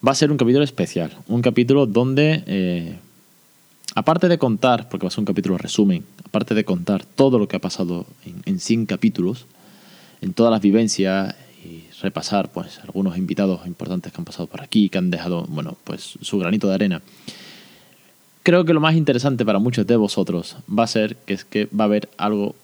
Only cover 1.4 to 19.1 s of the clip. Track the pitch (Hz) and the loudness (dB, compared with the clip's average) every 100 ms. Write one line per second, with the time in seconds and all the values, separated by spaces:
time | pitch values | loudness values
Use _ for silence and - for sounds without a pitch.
1.4 | 123 120 120 135 131 107 127 135 151 156 | 2 2 4 4 4 2 2 2 2 0
2.4 | - 98 92 87 82 - - _ _ _ | -2 -2 0 -2 -6 -12 -20 _ _ _
3.4 | _ _ _ _ - - - 165 180 170 | _ _ _ _ -8 -2 0 2 2 2
4.4 | 131 107 131 117 113 95 92 - 104 92 | 2 2 2 2 -2 -6 -4 -4 -2 -2
5.4 | 95 90 - - 101 87 - - - 107 | -2 -2 -2 2 2 2 -4 -20 -6 -4
6.4 | - 107 104 92 87 95 - - 135 123 | 0 -2 0 -4 -2 -4 -6 2 4 4
7.4 | 101 92 90 - 90 87 90 - - 85 | 0 -4 -8 -6 -6 -6 -10 -18 -20 -14
8.4 | - 95 - 113 110 92 113 - 90 123 | -6 -4 0 -2 0 0 0 0 -2 -4
9.4 | - _ - - - - - _ 92 90 | -12 _ -20 -20 -20 -20 -20 _ -8 2
10.4 | 117 110 101 104 110 - 95 95 98 - | 4 4 4 4 2 0 0 0 -2 -8
11.4 | - _ 82 82 - - 95 - - 104 | -20 _ -20 -20 -20 -8 -6 -6 -2 -2
12.4 | 92 - 90 - - 98 95 87 92 101 | -2 -8 -12 -16 -12 -4 -2 -2 -4 0
13.4 | 98 90 90 87 - 92 87 - 85 - | 0 -2 -6 -12 -8 -8 -8 -12 -14 -10
14.4 | 85 - - 110 101 95 90 85 85 87 | -12 -12 -2 2 2 2 -2 -2 -4 -6
15.4 | 82 76 73 - - - - - - 101 | -6 -8 -8 -12 -12 -12 -12 -14 -6 -4
16.4 | 87 104 98 95 101 92 - - - - | 0 0 0 2 0 -2 -8 -20 -20 -20
17.4 | - - - - _ _ _ _ _ _ | -20 -20 -20 -20 _ _ _ _ _ _
18.4 | - 175 165 160 156 160 143 | 4 4 4 4 4 4 2